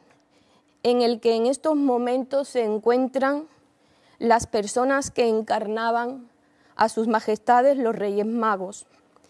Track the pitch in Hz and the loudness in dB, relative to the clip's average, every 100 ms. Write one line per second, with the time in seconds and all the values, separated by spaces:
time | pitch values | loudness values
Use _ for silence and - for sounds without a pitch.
0 | _ _ _ _ _ _ _ _ 240 247 | _ _ _ _ _ _ _ _ 0 2
1 | 240 233 233 226 240 277 311 294 277 240 | 2 0 0 0 0 -2 0 0 2 0
2 | 247 254 247 277 269 247 220 214 226 247 | 0 -2 -2 -4 -4 -2 -2 0 2 2
3 | 262 269 269 294 320 _ _ _ _ _ | 0 0 -2 -2 -8 _ _ _ _ _
4 | _ - 226 226 - 220 208 240 262 277 | _ -4 2 2 2 -4 -2 0 0 0
5 | 269 - 233 220 220 214 208 220 233 233 | -2 0 0 0 0 -4 -4 -4 -2 -2
6 | 240 262 240 _ _ _ _ - 220 - | -4 -10 -16 _ _ _ _ 0 0 0
7 | 226 220 - 214 - 247 269 277 226 226 | 0 0 -2 -2 2 4 4 2 0 -2
8 | 202 202 214 233 220 196 185 208 - _ | -4 -2 -2 -2 -2 -2 -6 -14 -20 _
9 | _ _ | _ _